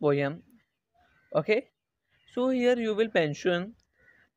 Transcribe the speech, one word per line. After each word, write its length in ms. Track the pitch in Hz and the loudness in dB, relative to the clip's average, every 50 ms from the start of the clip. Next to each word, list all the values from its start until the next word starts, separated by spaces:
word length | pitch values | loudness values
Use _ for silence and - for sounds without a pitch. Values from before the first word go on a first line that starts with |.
poem. 400 | 156 147 143 143 143 139 160 170 - _ _ _ _ _ _ _ _ _ _ _ _ _ _ _ _ - - | 0 0 2 2 0 -4 -6 -8 -16 _ _ _ _ _ _ _ _ _ _ _ _ _ _ _ _ -4 -2
Okay, 320 | 156 151 - 214 247 - _ _ _ _ _ _ _ _ _ _ _ _ _ - | -2 0 0 0 -2 -2 _ _ _ _ _ _ _ _ _ _ _ _ _ -6
so 160 | 247 247 262 | -2 0 0
here 300 | 262 247 240 247 247 240 | 0 2 2 2 2 2
you 160 | 226 220 214 | 0 -2 0
will 140 | 196 226 214 - | 0 0 0 2
mention 640 | 190 165 151 147 - - 180 175 175 180 214 233 _ _ _ _ _ _ _ _ _ _ _ _ | 0 2 0 0 -2 0 0 0 0 -2 -6 -12 _ _ _ _ _ _ _ _ _ _ _ _